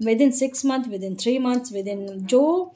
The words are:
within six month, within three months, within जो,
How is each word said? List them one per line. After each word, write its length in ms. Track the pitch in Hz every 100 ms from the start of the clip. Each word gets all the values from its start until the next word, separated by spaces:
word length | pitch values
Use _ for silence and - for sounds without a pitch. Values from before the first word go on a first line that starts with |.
within 400 | 220 226 277 254
six 220 | 269 262 269
month, 240 | 262 247
within 260 | 196 190 185
three 240 | 233 262
months, 320 | 254 247 -
within 400 | 202 196 202 196
जो, 640 | 190 190 247 302 359 359